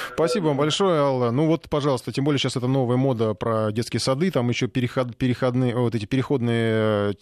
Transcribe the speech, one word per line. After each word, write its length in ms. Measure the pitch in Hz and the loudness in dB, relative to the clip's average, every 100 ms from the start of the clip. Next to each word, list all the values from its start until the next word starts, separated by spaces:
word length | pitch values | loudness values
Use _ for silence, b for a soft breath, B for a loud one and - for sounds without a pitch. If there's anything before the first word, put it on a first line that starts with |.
| B | B
Спасибо 320 | - 165 220 156 | -2 0 0 0
вам 100 | 135 | 0
большое, 440 | 151 - 196 160 | 0 2 2 2
Алла. 300 | 143 127 120 | 2 2 0
Ну 160 | 123 156 | 2 2
вот, 220 | 160 - | 0 -2
пожалуйста, 420 | 151 143 127 - | -2 0 -2 -4
тем 120 | 127 | -2
более 140 | 143 139 | 0 0
щас 180 | 131 127 | 0 -2
это 100 | 123 | 0
новая 300 | 135 120 127 | 0 2 2
мода 380 | 135 113 110 | 2 2 0
про 380 | 104 117 110 107 | 0 -2 0 0
детские 280 | 107 - 113 | -2 -4 -2
сады, 300 | - 135 185 | -2 0 0
там 180 | 139 120 | 0 0
ещё 200 | 117 123 | 0 -2
переход-, 480 | 131 123 135 123 - | -2 -2 -2 -4 -2
переходные, 580 | 131 120 127 123 123 | -2 0 0 0 0
вот 200 | 117 117 | 0 0
эти 100 | 113 | -2
переходные, 1080 | 104 131 - 139 117 117 113 110 107 104 101 | -2 -2 0 0 0 0 0 2 2 0 0
э, 0 | 98 | -4